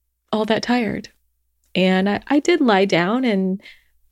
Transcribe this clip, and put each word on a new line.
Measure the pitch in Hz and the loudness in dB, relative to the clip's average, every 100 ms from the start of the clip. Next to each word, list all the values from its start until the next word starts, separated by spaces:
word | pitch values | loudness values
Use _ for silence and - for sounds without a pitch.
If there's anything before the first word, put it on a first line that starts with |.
| _ _ - | _ _ -6
all | 214 220 | -4 -2
that | 220 | -2
tired. | - 247 214 202 202 _ _ _ _ _ _ - | -2 -2 -2 -6 -12 _ _ _ _ _ _ -2
And | 185 185 196 | 0 2 0
I, | 202 - | -2 -2
I | 294 | 0
did | 320 349 | 2 2
lie | 254 190 196 | 2 2 2
down | 170 175 240 | 2 0 -2
and | 254 196 190 190 - - _ _ _ | 0 0 -2 -4 -10 -20 _ _ _